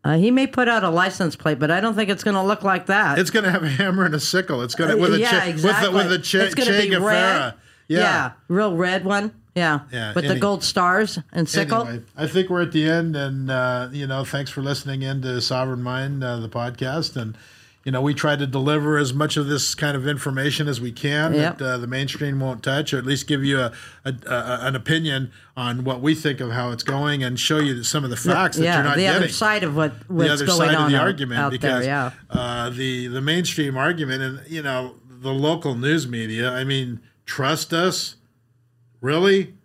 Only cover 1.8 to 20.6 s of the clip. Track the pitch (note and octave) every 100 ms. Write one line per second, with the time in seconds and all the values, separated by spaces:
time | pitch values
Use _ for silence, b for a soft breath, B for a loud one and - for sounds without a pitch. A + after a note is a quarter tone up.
1.8 | A3+ G#3+ G3+ G3 G#3+ G3 F#3+ G#3 G3 F3+
2.8 | - G3 F#3 D3 F#3 A3+ G3 F3+ D#3 C3+
3.8 | G3 F#3 F3+ D3 - F3+ F3+ C3+ A#2+ -
4.8 | E3 A3 F3+ G3+ G#3+ F#3+ F3+ D#3 F3+ G#3
5.8 | G3+ F#3+ F3+ F3+ - F#3+ F#3+ F3 B3 G3+
6.8 | G3 F#3 G3+ G#3+ F#3+ F3 B2+ - b b
7.8 | b D#3+ - E3+ B2+ - - F3+ G#3+ E3
8.8 | F3+ F#3+ F#3+ G3+ G#3+ - _ F3+ E3 D3
9.8 | - B2+ G#2+ C3+ C#3+ - G3+ F#3+ - -
10.8 | F3+ F#3+ G#3+ - - E3+ D#3+ - D3 A3
11.8 | A#3 A#2 - - D3+ F3+ F#3 F3+ F3 D#3
12.8 | D#3 E3 E3 D3+ C#3 C3+ C3 C3 B2+ B2
13.8 | B2+ C#3+ C#3 C3+ C3 C#3 C3+ - C#3 C#3
14.8 | C#3+ C3+ C3+ C3+ C3 B2 - B2+ C3 B2
15.8 | B2 B2+ C3+ C#3 B2+ A#2+ A2+ A#2+ A#2+ A#2+
16.8 | C3 D3+ - B2+ A2 A2 B B B B
17.8 | C#3 C3 C#3+ C#3+ D3+ C#3+ C#3 C3+ C3+ D3+
18.8 | D3 D3+ C3+ C3+ D3 D#3 C#3+ D3 - -
19.8 | D3+ C#3 C3+ C#3+ C#3+ C3+ C#3+ C#3